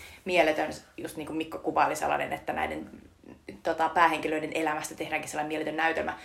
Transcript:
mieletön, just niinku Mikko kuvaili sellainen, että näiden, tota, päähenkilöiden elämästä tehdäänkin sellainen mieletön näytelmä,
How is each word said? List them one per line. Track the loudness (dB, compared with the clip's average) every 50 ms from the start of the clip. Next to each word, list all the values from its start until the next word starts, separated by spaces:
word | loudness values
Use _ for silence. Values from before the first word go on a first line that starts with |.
| -14 -18 -20 -10 -4
mieletön, | 2 4 6 6 6 4 2 0 -2 -4 -8 -14 -16 -12
just | -10 -10 -8 -8
niinku | -8 -8 -4 -4
Mikko | -4 -4 -4 -6
kuvaili | -4 -4 0 4 4 4 4 2
sellainen, | 0 0 0 2 0 0 -2 -4
että | -4 -4 -4 -2
näiden, | -2 -2 -2 -4 -6 -8 -10 -14 -18 -20 -20 -20 _ -20 -20 -20 -18 _ -16 -16 -4 -2
tota, | -2 2 2 0 2
päähenkilöiden | 6 6 6 6 6 2 0 -2 -2 -2 -2 -2 -2
elämästä | 0 0 0 0 -2 -4 -8 -8
tehdäänkin | -8 -6 -4 -4 -4 -4 -4
sellainen | -4 -4 -2
mieletön | -2 -2 -2 -2 -2 0
näytelmä, | 2 2 2 2 0 -2 -4 -6 -8